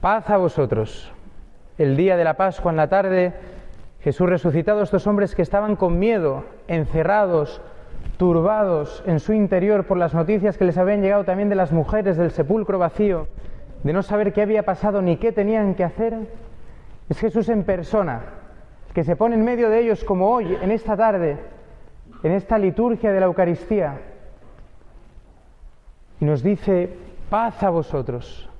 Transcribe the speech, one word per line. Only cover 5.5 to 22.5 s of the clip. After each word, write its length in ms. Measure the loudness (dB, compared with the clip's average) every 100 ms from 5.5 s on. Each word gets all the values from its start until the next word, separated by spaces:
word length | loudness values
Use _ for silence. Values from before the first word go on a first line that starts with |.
| 0 0 2
con 240 | 2 2
miedo, 440 | 2 2 0 -2 -8 -16 -4
encerrados, 960 | -2 0 0 2 4 4 2 0 -6 -16 -18 -12 -10 -8 0
turbados 840 | 4 4 4 2 2 0 -2 -8 -2
en 120 | -2
su 140 | 2
interior 520 | 2 2 2 2 2 2
por 120 | 0
las 160 | 0
noticias 440 | 0 0 2 0 2
que 80 | 0
les 120 | 2
habían 240 | 2 2
llegado 240 | 2 2 0
también 240 | 0 0
de 60 | 2
las 160 | 2
mujeres 440 | 2 2 0 0 2
del 140 | 0
sepulcro 480 | 0 0 0 0 0
vacío, 480 | 0 0 0 0 -4 -8 -12 -12 -14 -6
de 100 | -2
no 100 | 0
saber 280 | 0 0 0
qué 100 | 2
había 220 | 2 2
pasado 380 | 0 0 0 0
ni 160 | 2 2
qué 140 | 0
tenían 440 | 0 0 2 0 0
que 80 |
hacer, 460 | -2 -2 -4 -4 -10 -12 -16 -16 -16 -16 -18 -18 -6
es 100 | -2
Jesús 300 | 0 0 0
en 140 | 0
persona, 580 | 0 -2 0 0 0 -4 -10 -16 -20 -20 -20 -20 -8
que 100 | -4
se 120 | 0 2
pone 180 | 2 2
en 80 |
medio 260 | 2 2 2
de 100 | 2
ellos 240 | 2 0 0
como 240 | 0 2
hoy, 280 | 2 0 -2
en 100 | 0
esta 240 | -2 -2 0
tarde, 420 | 2 2 0 -2 -8 -18 -20 -20 -20 -20 -20 -4
en 80 | 0
esta 260 | 0 0